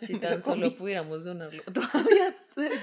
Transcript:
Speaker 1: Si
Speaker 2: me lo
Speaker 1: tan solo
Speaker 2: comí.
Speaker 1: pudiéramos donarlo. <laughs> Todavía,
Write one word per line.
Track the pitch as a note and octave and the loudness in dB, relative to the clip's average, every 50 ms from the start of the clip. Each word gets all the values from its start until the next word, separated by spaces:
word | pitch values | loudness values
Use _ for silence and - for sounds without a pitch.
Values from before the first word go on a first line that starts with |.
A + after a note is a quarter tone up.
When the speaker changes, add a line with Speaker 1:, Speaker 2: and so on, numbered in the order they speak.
| A#3 | -6
Speaker 1:
Si | G#3 - | -6 -6
Speaker 2:
me | G3+ | -4
lo | - E3+ | 0 -2
Speaker 1:
tan | F3 F3 - | -2 0 0
solo | C#4 - A3 F#3+ | 0 0 2 0
Speaker 2:
comí. | B3 B3+ | 0 0
Speaker 1:
pudiéramos | - F#3 G3+ G3 F3+ D#3 D#3 D#3+ D#3+ E3 | -2 -6 -4 -4 -4 -4 -6 -8 -8 -8
donarlo. | F3 F3+ E3+ D#3+ D3+ D#3 D#3 - | -8 -8 -8 -10 -10 -12 -12 -10
<laughs> | F#3+ F#3 | -4 -2
Todavía, | - - - - D4 - A4 G#4+ G4+ F4+ F#4 - - - - - C#4 D4 D4+ D4 A#3 | 0 0 2 2 2 6 8 6 6 6 4 0 -6 -18 -12 -6 -4 -2 -2 -2 -2